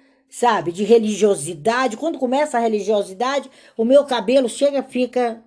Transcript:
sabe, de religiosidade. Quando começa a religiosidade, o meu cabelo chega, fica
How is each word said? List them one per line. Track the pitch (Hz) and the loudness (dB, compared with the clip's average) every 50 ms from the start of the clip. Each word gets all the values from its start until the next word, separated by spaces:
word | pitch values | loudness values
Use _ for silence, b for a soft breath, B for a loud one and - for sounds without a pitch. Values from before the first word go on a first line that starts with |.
| b b b b b _ | b b b b b _
sabe, | - - 240 240 220 190 147 170 | -6 -2 0 2 2 0 -2 -4
de | 170 180 208 | -6 -2 2
religiosidade. | 190 233 233 220 214 208 180 202 208 196 156 143 165 180 147 147 214 233 247 262 254 208 | 4 4 4 4 2 0 2 2 2 2 0 -4 -8 -10 -6 -2 -2 0 0 0 -2 -2
Quando | - 285 330 330 - | -4 -4 -6 -4 -4
começa | 262 240 254 277 302 294 269 | -4 -2 0 0 0 0 0
a | 233 | -2
religiosidade, | 233 233 220 208 190 196 220 208 196 180 190 185 240 262 277 285 277 b b b b b b | 0 0 -2 -2 0 0 0 0 -2 -4 -6 -4 -4 -2 -2 -4 -6 b b b b b b
o | - 226 | -2 2
meu | 233 269 285 277 | 6 6 6 6
cabelo | 285 254 233 196 196 254 277 262 220 | 4 -2 -2 0 2 2 2 2 0
chega, | - - 277 285 277 269 262 | -2 -2 0 0 0 -2 -4
fica | 277 - 247 254 240 247 247 247 233 220 226 - | -4 -4 -4 -4 -2 -2 -2 -2 -2 -4 -8 -12